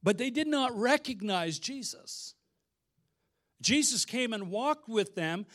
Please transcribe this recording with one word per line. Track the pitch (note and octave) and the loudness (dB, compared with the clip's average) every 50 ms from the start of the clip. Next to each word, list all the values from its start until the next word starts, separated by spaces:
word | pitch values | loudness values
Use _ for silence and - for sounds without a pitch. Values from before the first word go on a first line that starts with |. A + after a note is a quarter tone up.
But | - F3 G#3 F#3+ | 0 2 2 2
they | B3 C4+ | 0 -2
did | B3 D4 D#4 D4+ | 0 0 0 2
not | D4+ C#4 C4 B3+ A#3+ G3+ | 2 2 2 0 0 2
recognize | A3 A#3+ C#4+ D4 D4 - B3+ G3 G3 G#3 G3 F3+ E3+ E3 D#3+ D3 | 2 4 4 4 2 -2 -8 -4 -2 -2 0 0 0 0 -2 -4
Jesus. | - - C4+ C4+ A#3 - - - - - - - - - - _ _ _ _ _ _ _ _ _ _ _ _ _ _ _ _ _ _ _ _ _ _ _ _ - | -6 -8 -8 -6 -8 -8 -10 -10 -12 -14 -12 -12 -12 -14 -16 _ _ _ _ _ _ _ _ _ _ _ _ _ _ _ _ _ _ _ _ _ _ _ _ -2
Jesus | B2 - A#3 D4+ D4 - A#3+ G3+ - | 0 2 4 4 4 4 2 0 -2
came | - - B3 B3+ A#3+ A3+ | -2 0 -2 -2 -2 -2
and | G#3 G3 F3+ | -4 -6 -4
walked | F#3 G#3+ B3+ D4 D4+ D4+ - - | -4 -2 0 0 0 -2 -4 -4
with | A3+ G#3 G3 G3 - | 0 0 0 0 0
them, | F#3 E3 D#3+ E3 F#3+ G#3 - | -2 -2 0 0 -2 -4 -8